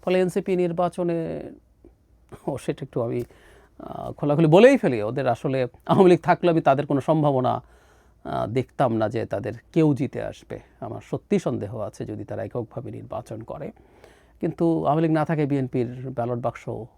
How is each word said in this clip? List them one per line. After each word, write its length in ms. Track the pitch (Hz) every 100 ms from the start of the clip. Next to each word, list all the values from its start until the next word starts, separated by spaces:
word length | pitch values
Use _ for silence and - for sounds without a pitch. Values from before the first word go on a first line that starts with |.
ফলে 180 | - 185
এনসিপি 360 | 185 196 185 180
নির্বাচনে, 840 | 180 170 175 - 175 170 165 160 - - _ _ - _ _ _ _ - -
ও, 100 | 135
সেটা 280 | - - 139
একটু 160 | -
আমি, 220 | 117 123 120 - - - _ _
আ, 320 | - - - -
খোলাখুলি 300 | 147 147 160
বলেই 300 | 170 240 277
ফেলি, 260 | 185 120
ওদের 240 | 104 127 131
আসলে 400 | 117 156 135 123 - -
আওয়ামী 240 | 170 190
লীগ 100 | 170
থাকলে 280 | - 170 175
আমি 100 | 165
তাদের 240 | 151 135 143
কোনো 160 | 143
সম্ভাবনা, 640 | 127 160 147 135 123 113 - - _ _ _ _
আ, 240 | - - -
দেখতাম 480 | 123 123 - 131 113
না 140 | 107
যে 160 | 117 104
তাদের 280 | 101 104 113 _
কেউ 200 | 170 156
জিতে 280 | 135 131 113
আসবে। 380 | 107 104 - 104 - _
আমার 220 | - 104 -
সত্যি 280 | 139 _ 208
সন্দেহ 380 | - 117 101 117
আছে 260 | 104 - 110
যদি 180 | 107
তারা 200 | 104 104
এককভাবে 480 | 104 127 113 - 110
নির্বাচন 500 | 113 113 - - 113
করে। 300 | 113 - 151 - - - - _ _ _
কিন্তু 400 | 175 160 170 160
আওয়ামী 220 | 156 151
লীগ 100 | 165
না 140 | 156 151
থাকে 200 | 160 143
বিএনপির 640 | 139 127 - 120 123 131
ব্যালট 300 | 127 117 120
বাক্স 460 | 120 - - 110 113